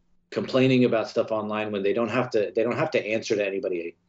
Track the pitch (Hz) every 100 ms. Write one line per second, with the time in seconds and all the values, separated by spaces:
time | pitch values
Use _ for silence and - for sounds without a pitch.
0 | _ _ _ - 104 131 131 127 120 110
1 | 104 117 110 110 107 107 107 101 98 98
2 | 113 127 123 113 98 113 113 117 113 113
3 | 101 110 - 104 101 98 95 87 85 -